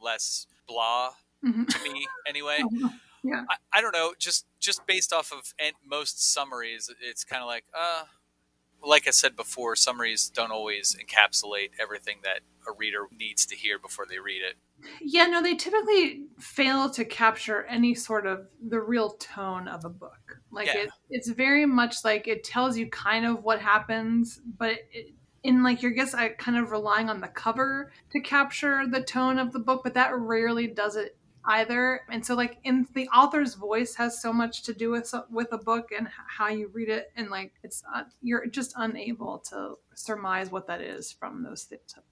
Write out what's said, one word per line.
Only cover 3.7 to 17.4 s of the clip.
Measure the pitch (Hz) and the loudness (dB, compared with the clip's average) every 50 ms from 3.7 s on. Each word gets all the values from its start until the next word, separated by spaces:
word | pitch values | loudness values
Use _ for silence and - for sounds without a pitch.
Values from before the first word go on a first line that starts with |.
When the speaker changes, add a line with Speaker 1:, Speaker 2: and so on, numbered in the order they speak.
| - | 2
Speaker 1:
I | 208 | 2
don't | 226 220 185 | 2 2 2
know, | 165 165 170 175 | 0 0 0 -2
just, | - - 175 170 - - _ _ _ | -4 -2 -2 -2 -2 -4 _ _ _
just | - 202 190 - - | -2 0 0 0 0
based | - 185 185 - - 170 | 0 2 2 2 2 0
off | 160 151 - | 0 -2 -2
of | 147 135 123 - - - | -8 -10 -12 -12 -6 -4
en-, | 151 151 156 _ 143 | -4 -4 -4 _ _
most | 139 143 147 147 - - - - - - | -6 -6 -4 -4 -4 -2 0 0 2 2
summaries, | 147 139 139 127 120 117 117 113 110 - - 120 - | 0 -2 -4 -6 -8 -8 -8 -8 -10 -10 -12 -12 -12
it's | 123 120 113 - - | -12 -10 -8 -8 -6
kinda | - 139 127 123 | -6 -6 -4 -4
like, | 120 120 117 - _ | -4 -6 -8 -8 _
uh, | - 165 170 170 165 160 160 - _ _ _ _ _ _ _ _ _ _ _ _ _ _ - | -6 -4 -2 -2 -4 -4 -8 -12 _ _ _ _ _ _ _ _ _ _ _ _ _ _ 4
like | 143 151 147 - | 6 8 8 8
I | 139 | 6
said | 123 - - 131 117 | 6 6 6 4 2
before, | 117 113 - - 127 120 117 110 | -2 -6 -6 -6 -4 -2 0 4
summaries | - - 135 127 120 117 113 113 107 - - | 4 4 4 4 2 0 0 0 0 -2 0
don't | - 117 113 113 | 0 -2 -2 -2
always | 110 110 107 107 104 101 95 - - | -2 -4 -2 -4 -4 -2 -2 -2 -2
encapsulate | - - - - 110 104 101 - - 107 104 104 101 101 98 - - | -4 -8 4 6 8 8 8 6 0 -2 0 -2 -2 -2 -4 -4 -6
everything | 110 104 104 104 - 107 104 101 98 | -6 -6 -8 -8 -8 -8 -8 -6 -4
that | 95 95 98 - _ _ _ - | -4 -4 -4 -8 _ _ _ -14
a | 113 104 | -14 -8
reader | 104 107 107 101 104 101 98 | -6 -4 -4 -4 -4 -6 -8
needs | 113 110 110 107 101 - - | -10 -12 -12 -4 -2 -2 -2
to | - 101 | -2 -4
hear | - - 107 101 | -4 -4 -4 -4
before | 98 - 95 - - 98 92 | -4 -6 -10 -10 -10 -10 -10
they | 92 | -10
read | 95 98 98 95 95 | -10 -8 -8 -6 -6
it. | 92 92 - - _ _ _ _ - - - - | -6 -6 -8 -10 _ _ _ _ -20 -20 -16 -12
Speaker 2:
Yeah, | 330 285 294 349 339 | -4 2 4 6 6
no, | 349 349 339 339 | 6 4 2 2
they | 359 339 | 0 0
typically | - - 381 403 440 - 427 415 381 330 - - - 285 - - - | -2 -2 0 0 2 4 4 4 4 4 2 -2 -8 -14 -18 -18 -18
fail | - - - - 269 269 269 269 269 269 | -16 -6 -2 0 2 2 4 2 2 0
to | 269 240 226 | 0 -4 -4
capture | 226 - - 233 220 220 - | -4 0 4 4 4 4 2